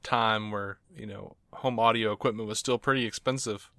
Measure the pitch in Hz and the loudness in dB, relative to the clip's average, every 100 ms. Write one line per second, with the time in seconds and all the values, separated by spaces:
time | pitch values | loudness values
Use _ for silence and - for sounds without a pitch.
0 | - 120 113 110 107 104 98 98 _ 170 | -2 2 2 2 -2 -6 -6 -10 _ -14
1 | 107 101 101 - _ - 131 120 113 113 | -12 -12 -14 -18 _ -4 -2 4 4 6
2 | 110 104 135 110 110 107 - 120 - 135 | 2 2 0 0 -4 -4 0 0 2 0
3 | 117 - - 131 120 101 - | 0 -2 -4 -2 -4 -6 -10